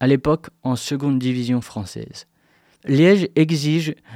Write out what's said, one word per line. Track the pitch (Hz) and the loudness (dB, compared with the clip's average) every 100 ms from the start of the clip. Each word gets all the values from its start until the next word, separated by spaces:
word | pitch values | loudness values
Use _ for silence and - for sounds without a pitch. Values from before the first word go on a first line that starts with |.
à | 127 | 2
l'époque | 139 147 160 - _ | 2 2 -2 -4 _
en | 127 123 | -6 -6
seconde | - 143 143 135 | -4 -4 -2 -2
division | 127 127 120 123 | -2 -4 -2 -2
française. | 110 - 92 113 110 - - _ _ _ _ _ | -4 -10 -10 -12 -14 -18 -20 _ _ _ _ _
Liège | - 139 170 202 175 - | 0 4 6 4 2 2
exige | 160 160 147 156 156 - _ | 2 0 0 -2 -2 -8 _